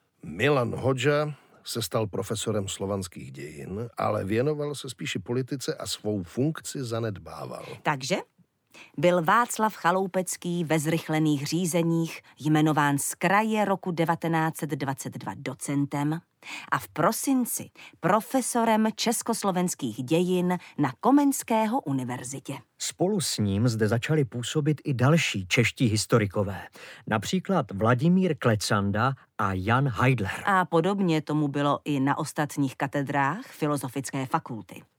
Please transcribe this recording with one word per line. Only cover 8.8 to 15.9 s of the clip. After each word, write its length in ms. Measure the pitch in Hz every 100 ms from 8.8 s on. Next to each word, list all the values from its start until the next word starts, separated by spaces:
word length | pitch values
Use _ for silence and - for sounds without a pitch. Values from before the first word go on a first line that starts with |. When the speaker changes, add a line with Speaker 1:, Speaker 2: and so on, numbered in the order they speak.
| - -
Speaker 2:
byl 260 | 170 180
Václav 520 | 160 220 240 - 214 -
Chaloupecký 880 | 165 190 196 185 180 - 175 175
ve 160 | 151 160
zrychlených 680 | 147 165 - 156 156 143 147
řízeních 760 | 165 180 170 165 165 165 - - -
jmenován 580 | 147 151 156 151 143 143
z 180 | - -
kraje 500 | 175 202 220 214 196
roku 260 | 190 185
devatenáct 680 | 165 165 165 165 165 160 -
set 120 | 147
dvacet 480 | 143 135 135 127 -
dva 160 | - 98
docentem 840 | 135 131 - 143 143